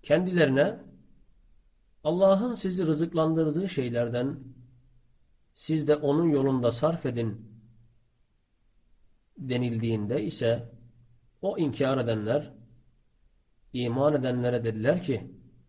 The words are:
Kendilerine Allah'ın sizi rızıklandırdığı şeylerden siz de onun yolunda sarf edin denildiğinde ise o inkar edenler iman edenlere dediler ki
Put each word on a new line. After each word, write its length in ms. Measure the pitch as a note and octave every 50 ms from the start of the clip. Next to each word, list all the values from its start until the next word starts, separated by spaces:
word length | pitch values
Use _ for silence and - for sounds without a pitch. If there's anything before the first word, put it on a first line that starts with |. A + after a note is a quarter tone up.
Kendilerine 800 | - - D3 E3 F#3 F#3 F3+ F3 D#3 C3+ C3 C3+ D3+ G3+ A3+ - - - - - - - - - - _ _ _ _ _ _ - _ _ _ _ _ _ _ _ -
Allah'ın 520 | D3+ E3+ F3+ G3 F#3+ G3 F#3+ A3+ B3 A#3
sizi 300 | - - F#3+ F3+ F#3 F3+
rızıklandırdığı 840 | D#3 D#3+ D3 E3 E3+ - D#3+ D#3 D#3 D#3+ D#3+ D#3+ D#3 D3 E3+ G3 F#3+
şeylerden 720 | - C#3+ B2+ A#2+ A#2 A#2 A#2+ A#2 A#2 A#2+ B2+ C#3 D#3+ - - - - - - - - - _ _ _ - _ _ _ _ _ _ _ _ _ _ _
siz 340 | - - - D#3+ D#3 D3
de 80 | C#3 D3+
onun 340 | D3 D3+ C#3 C#3+ D#3+ E3+ E3
yolunda 420 | D3 C#3 C3+ C#3 C3+ B2+ A#2+ A#2+
sarf 340 | A#2 - - D#3 E3+ E3 -
edin 560 | C3+ A#2+ A#2+ A2+ A2 G2+ - - - - - - - - - - - _ _ _ _ _ _ _ _ _ _ _ _ _ _ _ _ _ _ _ _ _ _ _ _ _ _ _ _ _
denildiğinde 840 | - C#3 C3 B2 B2 B2+ A#2+ A#2 A2+ A2+ A2+ A2+ G#2+ G#2 G2+ A#2+ D3+ -
ise 480 | E3 D#3 - B2 A2+ A#2 A#2 - - - - - - - - - _ - _ _ _ _ _
o 160 | - F#3+ G#3+
inkar 400 | - E3 C#3+ A2+ - C#3+ C3 C3+
edenler 560 | C3 A#2+ A#2 A2+ A2 G#2 G#2+ B2 D3 - - - - - - - - _ _ _ _ _ _ _ _ _ _ _ _ _ _ _ _ _ _ -
iman 400 | B2+ B2 A#2+ A#2 C3 C#3 D3+ D3+
edenlere 500 | C#3 C3 B2+ B2 B2 B2 B2 B2 A#2+ A#2
dediler 400 | A2+ A2 G#2+ G#2+ B2+ F3 F3+ -
ki 280 | - C3 G2+ - - - - - - _ - _